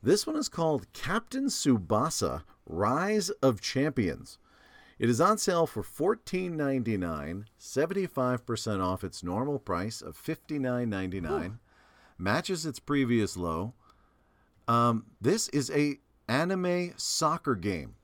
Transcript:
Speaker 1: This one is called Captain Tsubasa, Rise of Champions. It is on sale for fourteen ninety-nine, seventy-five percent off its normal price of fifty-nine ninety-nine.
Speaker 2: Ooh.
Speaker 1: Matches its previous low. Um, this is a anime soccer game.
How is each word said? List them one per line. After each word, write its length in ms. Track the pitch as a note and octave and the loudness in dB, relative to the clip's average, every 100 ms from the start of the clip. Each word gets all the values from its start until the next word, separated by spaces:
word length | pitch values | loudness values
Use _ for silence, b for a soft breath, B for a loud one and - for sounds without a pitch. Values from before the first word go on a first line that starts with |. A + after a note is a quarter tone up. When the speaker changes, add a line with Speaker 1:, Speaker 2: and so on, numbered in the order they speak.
Speaker 1:
This 240 | A#2 G3+ - | 4 2 2
one 80 | D#4 | -4
is 120 | - | -4
called 420 | - E3 C#3+ - | 0 0 0 -4
Captain 520 | - - G3+ - C4 C4+ | -10 -2 -2 -2 -4 -2
Tsubasa, 960 | - D3+ A#2 E2 G#2+ D3 - D#2 C#2 - b - | 0 4 4 4 0 2 0 -2 -4 -10 b -10
Rise 640 | D#2+ G2+ C3+ F#3+ G#3+ F#3 - | 0 2 2 2 0 0 2
of 180 | C3+ A2+ | 2 2
Champions. 760 | - C3+ D3 C3 F#2+ C2 - - B B B B B B | -2 0 0 2 0 -2 -12 -20 B B B B B B
It 100 | A2+ | 2
is 100 | A#2+ | 4
on 200 | F3+ G#3+ | 4 4
sale 260 | - F3 D#3+ | 2 2 2
for 160 | - | 0
fourteen 760 | G2 - E3 A#3 - F#3 F3+ D#3+ | -8 -2 0 0 -2 -4 -2 -2
ninety-nine, 880 | C#3 C3+ A#2 G#2 F2 D#2 D2 F2+ A2 _ | 0 0 0 0 0 -4 -6 -8 -12 _
seventy-five 880 | - - D#3+ G3 F#3 - B2+ B2 - | -6 -2 0 0 -4 0 0 0 -2
percent 380 | A2+ - G2+ | -4 -2 0
off 200 | F#2 F#2 | 0 -2
its 200 | F#2 - | -6 -8
normal 340 | F2 F#2 C#3 C#3 | -4 -2 -2 -4
price 420 | - F2 G2+ A2 | -2 -4 -4 -6
of 120 | - - | -12 -12
fifty-nine 720 | - - - D3+ B2+ B2 A#2+ | -8 -8 -6 -2 0 0 0
ninety-nine. 600 | G2+ F#2+ F#2+ D#2+ D2+ F2+ | -2 -4 -4 -2 -2 -4
Speaker 2:
Ooh. 60 | A2 b b b b b b | -10 b b b b b b
Speaker 1:
Matches 480 | F#2 B2+ F3+ F3+ D#3 | 0 0 0 -4 -4
its 120 | B2+ | -8
previous 560 | - C#3+ B2+ A#2+ G2+ F#2 | -2 2 4 4 2 0
low. 380 | E2+ D#2+ G#2 - b b b b b b b b - | -2 -2 -4 -8 b b b b b b b b 0
Um, 400 | A#2 A#2+ A2+ - _ | 4 4 2 -4 _
this 300 | A#2+ G#3+ - | 2 2 2
is 220 | D3 C3 | -2 0
a 260 | D3 D3 C#3 _ _ - | 0 0 -2 _ _ -2
anime 680 | B2+ E3+ F#3+ F3+ F3 F3 - | 0 2 0 0 0 -2 -6
soccer 580 | - - D#3+ E3+ - A2+ | -4 0 0 0 0 0
game. 400 | F#2 F2 B1 - | 0 -2 -6 -14